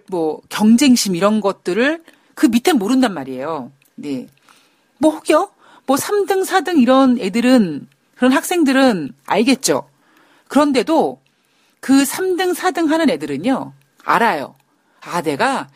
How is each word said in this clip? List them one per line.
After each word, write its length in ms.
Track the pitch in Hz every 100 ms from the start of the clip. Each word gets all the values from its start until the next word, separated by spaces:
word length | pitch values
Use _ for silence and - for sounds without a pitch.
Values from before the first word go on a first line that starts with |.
| -
뭐 320 | 180 156 - -
경쟁심 680 | - 214 233 285 240 202 175
이런 240 | 196 214
것들을 640 | 196 185 - 185 262 330 - _ _ -
그 100 | 302
밑에 260 | 226 359
모른단 400 | 302 190 262 254
말이에요. 580 | 170 131 127 143 160 127 139 _ -
네. 320 | 147 131 - _ _ _ _ _ _ -
뭐 140 | 311
혹여 400 | 311 - 311 392 _ _ - -
뭐 120 | 277
삼 280 | - 415 370
등, 180 | 381
사 180 | 381 370
등 180 | 370 349
이런 400 | 240 262 269 247
애들은, 680 | 196 190 247 254 185 143 - _ _ _
그런 160 | 254
학생들은 800 | 277 - 359 277 262 269 196 139 - -
알겠죠. 640 | 170 233 254 - 135 - _ _ _ _ _ -
그런데도 760 | 254 294 262 208 320 165 127 _ _ _ _ _ _
그 260 | - 269 277
삼 320 | - 370 359
등, 160 | 370 349
사 160 | 370
등 180 | 349 330
하는 200 | 320 311
애들은요, 640 | 160 151 139 202 247 139 - _ _
알아요. 520 | - 160 226 165 127 _ _ _ _ _
아, 200 | - 170
내가 460 | 160 139 247 254 135